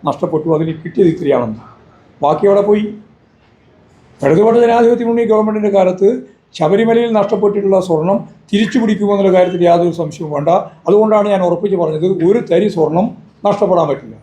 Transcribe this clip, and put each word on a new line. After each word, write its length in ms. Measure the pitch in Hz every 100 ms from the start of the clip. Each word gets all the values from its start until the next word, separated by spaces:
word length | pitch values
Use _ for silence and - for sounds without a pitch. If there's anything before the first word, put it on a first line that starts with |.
| -
നഷ്ടപ്പെട്ടു, 380 | 143 170 151 160 156
അതിന് 160 | 160 160
കിട്ടിയത് 260 | 175 - 180
ഇത്രയാണെന്ന്. 480 | 143 143 127 117 110 - - _ _ _ _
ബാക്കി 200 | 147 160 202
അവിടെ 140 | 202 202
പോയി. 140 | 208 214 - - _ _ _ _ _ _ _ _ _ _ _ 143
ഇടതുപക്ഷ 320 | 165 214 233
ജനാധിപത്യ 420 | 233 233 233 240 233
മുന്നണി 160 | 233 220
ഗവൺമെന്റിന്റെ 400 | 214 214 214 208 196
കാലത്ത് 320 | 185 185 196 254 - _ _ -
ശബരിമലയിൽ 540 | 156 202 226 226 233 214
നഷ്ടപ്പെട്ടിട്ടുള്ള 600 | 202 202 202 202 190 190 180
സ്വർണം 300 | 160 170 208 - - _
തിരിച്ചു 260 | 202 220 262
പിടിക്കുമെന്നുള്ള 500 | 220 208 202 202 196 185
കാര്യത്തിൽ 260 | 180 180 170
യാതൊരു 260 | 170 175 160
സംശയവും 320 | 160 - 156 147
വേണ്ട. 140 | 151 185 - - -
അതുകൊണ്ടാണ് 400 | 208 220 214 208
ഞാൻ 80 | 190 180
ഉറപ്പിച്ച് 300 | 175 208 185
പറഞ്ഞത്, 260 | 160 156 180 185 170
ഒരു 120 | 233 -
തരി 180 | 175 208 170
സ്വർണം 300 | 151 160 233 - - _ 208
നഷ്ടപ്പെടാൻ 380 | 202 202 175 147
പറ്റില്ല. 240 | 131 113 110